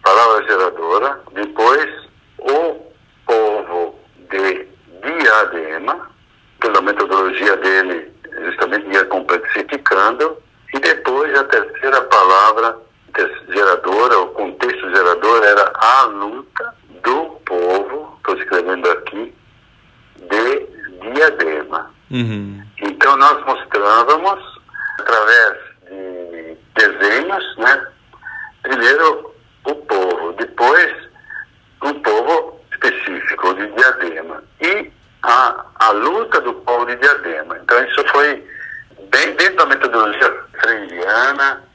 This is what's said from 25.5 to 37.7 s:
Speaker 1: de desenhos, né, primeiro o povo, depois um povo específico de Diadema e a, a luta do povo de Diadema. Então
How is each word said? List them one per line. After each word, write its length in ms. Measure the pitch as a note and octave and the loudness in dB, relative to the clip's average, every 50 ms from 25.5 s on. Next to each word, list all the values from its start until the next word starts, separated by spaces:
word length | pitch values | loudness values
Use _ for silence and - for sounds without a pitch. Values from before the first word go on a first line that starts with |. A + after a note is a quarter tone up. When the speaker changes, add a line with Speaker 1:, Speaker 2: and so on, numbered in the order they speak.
| F2+ E2 - - - _ _ F#2 | 2 -4 -14 -20 -20 _ _ -20
Speaker 1:
de 680 | F#2+ F#2+ F#2+ F#2 F2+ F2+ F2 F2 E2+ E2 E2 E2 D#2+ - _ _ _ | -16 -14 -12 -12 -12 -12 -14 -14 -14 -16 -16 -16 -18 -20 _ _ _
desenhos, 840 | - - - - - G#2 G2+ G#2+ C3 D#3 F#3 G3 F#3+ F#3 - - | 2 2 2 2 0 0 0 2 0 -2 -2 -4 -4 -4 -8 -8
né, 300 | - E3+ - - - - - _ _ _ _ - - - - - - - - _ _ - | -2 2 2 2 2 0 -10 _ _ _ _ -20 -20 -18 -16 -14 -14 -14 -16 _ _ -6
primeiro 680 | C3 C3 B2 A#2 B2 C#3 D3+ E3 D#3 C#3+ D3 - - - _ _ _ _ _ _ | -4 -2 2 4 4 4 4 4 2 2 0 -8 -16 -20 _ _ _ _ _ _
o 100 | B2+ D3+ | -6 -6
povo, 580 | D3+ - - A2 F#2+ F#2 F#2 F2 - E2 E2+ F2 | -6 -4 -4 -2 0 0 0 -2 -2 -4 -8 -8
depois 600 | - - - - - - A#2+ - F#3+ E3+ - - - - - _ - - - - - - _ _ _ _ _ _ _ - | -8 -10 -10 -2 0 2 4 6 4 4 2 -2 -8 -16 -20 _ -20 -20 -18 -16 -16 -16 _ _ _ _ _ _ _ -6
um 100 | C#3+ D3 | -6 -6
povo 640 | D3 - - G#4+ D3 - D3 E3+ D#3+ - - - - _ _ | -2 0 0 0 2 2 2 0 0 0 -4 -14 -20 _ _
específico 840 | - - - - - - - - F#2 - - - - - - - F#2+ | -8 -2 -2 -2 -2 -2 -8 -8 -8 -6 -4 -6 -4 -2 -2 -2 -2
de 120 | F#2+ G2 G#2 G#2 | -2 -6 -6 0
Diadema 680 | A2+ C3 C3 - - F2 E2+ D#2+ C#2+ - - - - - _ _ _ | 2 2 2 2 0 -6 -8 -8 -10 -12 -12 -14 -16 -18 _ _ _
e 300 | D3+ E3+ G3 G#3 - - _ _ _ _ _ _ | -2 -2 -2 -2 -4 -10 _ _ _ _ _ _
a, 440 | - - A#2 B2 B2+ A#2+ - - - - _ | 0 2 4 4 4 2 0 -4 -12 -16 _
a 160 | - A2+ A2+ | 2 2 2
luta 480 | - G#2+ A#2+ D3+ F3+ G#3+ A3+ - - D#3+ | 2 2 0 0 0 -2 -2 0 0 0
do 120 | B2+ B2 A#2+ | 0 -2 -8
povo 320 | - - B2 A#2+ A#2+ A#2+ | -6 -4 -2 0 0 0
de 100 | A#2+ B2 | -4 -4
Diadema. 600 | B2 - C#3+ C#3+ - - F2 E2 D#2 - - - - | 2 2 2 2 2 -2 -8 -8 -8 -8 -10 -12 -8
Então 220 | - - | 0 2